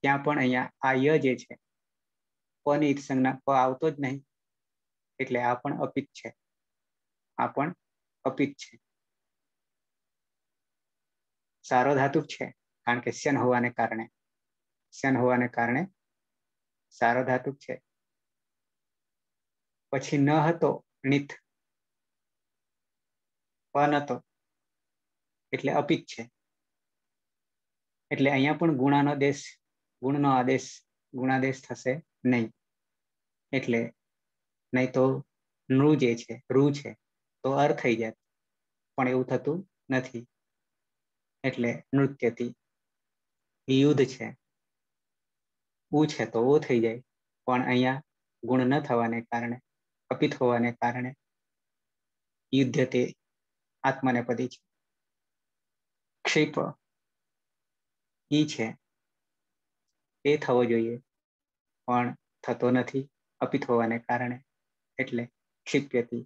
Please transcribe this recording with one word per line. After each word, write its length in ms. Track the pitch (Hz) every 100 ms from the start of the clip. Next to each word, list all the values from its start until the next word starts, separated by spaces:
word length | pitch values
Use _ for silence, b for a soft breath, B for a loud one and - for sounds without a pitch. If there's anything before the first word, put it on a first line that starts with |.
ત્યાં 200 | 143 139
પણ 160 | 147 147
અહીંયા 320 | 127 127 127 _
આ 140 | 135 131 139
ય 80 | 156
જે 100 | 131 120
છે, 120 | - - _ _ _ _ _ _ _ _ _ _ 147
પની 260 | 147 151
ઈત્સંજ્ઞા 480 | 143 - 135 131 131
પ 40 | -
આવતો 320 | 135 127 127 160
જ 40 | 143
નહીં, 160 | 139 139 _ _ _ _ _ _ _ _ _ _
એટલે 200 | 131 123
આ 120 | 120 123
પણ 200 | 143 - 139
અપિત 220 | - 143 -
છે, 120 | 113 _ _ _ _ _ _ _ _ _ _ -
આ 100 | 120
પણ 180 | - 151 180 _ _ _ _ 135
અપિત 260 | 135 139 -
છે. 120 | - 120 _ _ _ _ _ _ _ _ _ _ _ _ _ _ _ _ _ _ _ _ _ _ _ _ _ _ _ _ -
સારો 260 | 127 131 143
ધાતુ 240 | 139 156 147
છે, 140 | - - - _ _ -
કારણ 160 | 123
કે 80 | 123
સ્યન 260 | - 151 135
હોવાને 320 | 120 123 120 120
કારણે, 280 | 113 110 110 _ _ _ _ _ _ _ _
સ્યન 220 | - 135 131
હોવાને 260 | 123 123 120
કારણે 320 | 120 117 123 190 _ _ _ _ _ _ _ _ _ _ -
સારો 240 | 117 120 123
ધાતુ 220 | 127 139 139
છે. 100 | - - _ _ _ _ _ _ _ _ _ _ _ _ _ _ _ _ _ _ _ _ _
પછી 240 | 135 - 147
ન 120 | 139 156 151
હતો, 240 | 165 147 - _ _
ણિત, 260 | 135 143 143 - _ _ _ _ _ _ _ _ _ _ _ _ _ _ _ _ _ _ _ _ _ _ _ 143
પ 0 | 147
નતો, 240 | 147 143 123 _ _ _ _ _ _ _ _ _ _ _ _ _
એટલે 180 | 131 135 143
અપિત 220 | 147 165 -
છે. 120 | - 117 _ _ _ _ _ _ _ _ _ _ _ _ _ _ _ _ _ _
એટલે 180 | 135 139
અહીંયા 280 | 139 139 151
પણ 200 | 170 139
ગુણાનો 320 | 135 143 143 143
દેશ, 280 | 143 139 - - _ _ _ _
ગુણનો 280 | 127 147 143
આદેશ, 380 | 131 123 - - - _ _ _
ગુણાદેશ 460 | 127 131 135 135 131
થશે 320 | - 120 127 147 _ _
નહીં. 260 | 123 120 113 _ _ _ _ _ _ _ _ _ _
એટલે 280 | 135 - 117 117 _ _ _ _ _ _ _ _
નહીં 180 | 127 127
તો 100 | 131 131 135 - _ _ _ _
નૃ 140 | 131 147 151
જે 120 | 123 117
છે, 180 | - 117 _
ઋ 80 | 131 143
છે, 180 | 143 110 107 _ _ _ _
તો 60 | 131 139
અર 80 | 147 147
થઈ 200 | 131 113
જાય, 180 | 113 - _ _ _ _ _ _ _ -
પણ 140 | 127
એવું 160 | 127 127
થતું 300 | 131 - 170 - _ _
નથી. 340 | 131 127 120 120 _ _ _ _ _ _ _ _ _ _ _
એટલે 280 | 131 - 120 139 _
નૃત્યથી 580 | 139 139 139 120 113 120 - _ _ _ _ _ _ _ _ _ _ -
યુદ્ધ 360 | 135 143 143 127
છે, 140 | - 113 127 _ _ _ _ _ _ _ _ _ _ _ _ _ _ _
ઉ 80 | 147 151
છે 160 | - 113
તો 80 | 113 123
ઓ 20 | 151
થઈ 200 | 147 120
જાય, 200 | 113 117 _ _ _ _ -
પણ 160 | 123 127
અહીંયા 320 | 123 127 135 - _ _ _
ગુણ 260 | 117 127 127
ન 140 | 143 143
થવાને 320 | 120 117 117 -
કારણે, 280 | 117 120 120 _ _ _ _ _
અપિત 220 | 123 147 139
હોવાને 300 | 127 120 120 120
કારણે 300 | 117 123 123 - _ _ _ _ _ _ _ _ _ _ _ _ _
યુદ્ધતે 480 | 131 127 127 127 123 127 - _ _ _ _ _ _
આત્મનેપદી 680 | 135 131 131 120 120 113 127
છે. 60 | - _ _ _ _ _ _ _ _ _ _ _ _ _ _ _ _ -
ક્ષિપ, 300 | 156 151 - - - _ _ _ _ _ _ _ _ _ _ _ _ _ _ _
ઈ 140 | 147 151
છે, 220 | - 113 - _ _ _ _ _ _ _ _ _ _ _ _ _ _ 139
એ 120 | 147
થવો 240 | - 123 120
જોઈએ, 300 | 117 113 120 _ _ _ _ _ _ _ _ -
પણ 200 | 123 123 - _ _
થતો 280 | - 123 123
નથી 380 | 127 123 135 139 _ _ _
અપિત 220 | 127 - -
હોવાને 320 | 120 113 117
કારણે, 380 | - 120 123 123 _ _ _ _ _ -
એટલે 240 | 127 120 120 _ _ _ -
ક્ષિપ્યતિ. 520 | 143 139 123 117 120